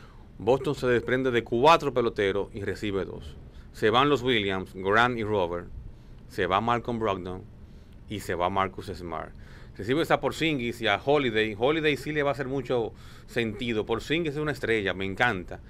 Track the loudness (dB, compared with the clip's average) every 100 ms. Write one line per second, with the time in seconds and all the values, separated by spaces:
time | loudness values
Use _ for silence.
0 | -20 -20 -20 -4 2 2 2 -2 2 2
1 | 2 0 2 0 0 4 6 6 4 0
2 | 0 2 2 2 -4 -6 -6 -4 -2 -2
3 | -4 -8 -14 -16 -16 -18 -18 0 4 6
4 | 4 4 2 2 2 -2 -4 -4 2 4
5 | 4 2 0 0 0 -4 -8 -12 -14 -16
6 | -18 -20 -12 -2 2 2 2 0 0 -2
7 | 0 -2 -4 -10 -12 -18 -18 -18 -20 -20
8 | -10 -8 -4 0 0 2 0 -2 -10 -10
9 | -8 -8 -8 -14 -18 -18 -16 -8 -2 0
10 | 2 2 2 0 0 0 -2 0 2 2
11 | 4 2 4 2 0 2 2 2 2 0
12 | -2 0 0 0 -2 -4 0 0 0 -6
13 | -16 -18 -6 -2 -2 -2 -2 0 0 -2
14 | 0 -2 0 -2 -4 -2 0 2 2 -2
15 | -4 2 2 2 -6 -12 -16